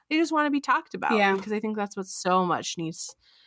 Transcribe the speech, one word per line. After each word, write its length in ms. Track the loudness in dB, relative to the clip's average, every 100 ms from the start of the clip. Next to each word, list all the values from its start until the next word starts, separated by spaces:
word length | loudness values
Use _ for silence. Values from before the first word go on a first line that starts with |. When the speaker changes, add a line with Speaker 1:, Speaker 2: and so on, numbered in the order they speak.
| -2
Speaker 1:
they 60 | 0
just 140 | 2
wanna 180 | 2 2
be 100 | 0
talked 340 | 2 0 -2
about, 180 | -4 2 4
Speaker 2:
Yeah. 180 | 4 2
Speaker 1:
because 160 | -2
I 80 | -4
think 160 | -2 -4
that's 200 | -4 -6
what 100 | -8
so 380 | -4 2 2 2
much 300 | 0 -4 -6
needs 360 | -8 -8 -12 -14 _ _